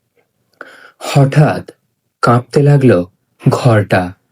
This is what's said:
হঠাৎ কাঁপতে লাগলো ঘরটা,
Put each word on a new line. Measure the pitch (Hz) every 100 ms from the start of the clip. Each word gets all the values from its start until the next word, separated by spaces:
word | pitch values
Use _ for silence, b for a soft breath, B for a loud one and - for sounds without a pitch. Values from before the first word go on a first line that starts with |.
| _ _ _ _ _ - B B B B
হঠাৎ | - 147 139 139 139 92 - - _ _ _ _
কাঁপতে | 131 120 - -
লাগলো | 143 143 127 90 90 _ _ _ -
ঘরটা, | - 127 110 101 98 92 - _